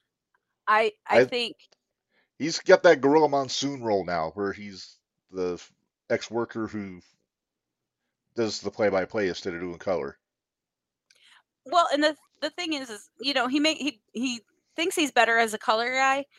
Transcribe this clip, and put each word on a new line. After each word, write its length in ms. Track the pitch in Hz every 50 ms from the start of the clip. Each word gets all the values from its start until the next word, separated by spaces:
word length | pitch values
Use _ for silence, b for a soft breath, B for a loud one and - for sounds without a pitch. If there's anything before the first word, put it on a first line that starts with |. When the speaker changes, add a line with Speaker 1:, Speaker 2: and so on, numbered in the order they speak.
| _ _ _ _ _ _ _ _ _ _ _ _ _
Speaker 1:
I, 260 | - 214 214 226 214 214 _ _
I 120 | - 208 240
Speaker 2:
I 60 | 262
Speaker 1:
think 320 | 240 254 240 240 220 - - _ _ _ _ _ _ _ _ _ _ _ _ _ _ _
Speaker 2:
he's 220 | - 127 165 160 -
got 240 | - - 185 175 -
that 180 | 175 160 139
Gorilla 260 | 123 139 147 160 156
Monsoon 560 | 147 143 139 135 127 - - 135 143 143 131 117
role 220 | 113 104 98 87
now, 260 | 85 87 82 80 80 80
where 180 | 101 101 98 98
he's 440 | 98 104 104 95 90 - - - _ _ _ _ _ _ _
the 220 | 92 92 90 90 87
f-, 180 | 82 - - _ _ _ _ _ _ _ -
ex-worker 580 | 120 110 - - 110 117 117 113 - 117 110
who 340 | 101 107 107 101 95 90 87 - _ _ _ _ _ _ _ _ _ _ _ _ _ _ _ _ _ _ _ _ _ _ _ _ _ _
does 260 | - 117 107 98 -
the 100 | - 101
play-by-play 560 | - - 110 101 98 95 90 - - 110 101
instead 260 | 92 85 - - 98 85
of 60 | 85
doing 180 | 90 90 87 82
color. 380 | - 101 92 80 67 69 - - _ _ _ _ _ _ _ _ _ _ _ _ _ _ _ _ _ _ b b b b b b b _ _ _ _
Speaker 1:
Well, 220 | 254 320 349 339 -
and 120 | 277 285 302
the, 120 | 311 302 - _ _ _ _
the 80 | - 302
thing 220 | - - 359 330 311
is, 160 | 277 262 240
is, 200 | 214 202 - _ _ -
you 140 | 247 277 277
know, 140 | 262 240
he 120 | 254 262 302
may, 160 | 285 311 311
he, 260 | - 247 294 - _ _ _ -
he 280 | 214 247 269 240 233 - _ _ _ _ _ _
thinks 200 | - 330 381 -
he's 160 | 370 311 262
better 260 | - 240 226 226 226
as 160 | 226 226 220 208
a 40 | 214
color 320 | - - 220 220 233 240
guy, 340 | 254 262 269 269 269 277 277 b b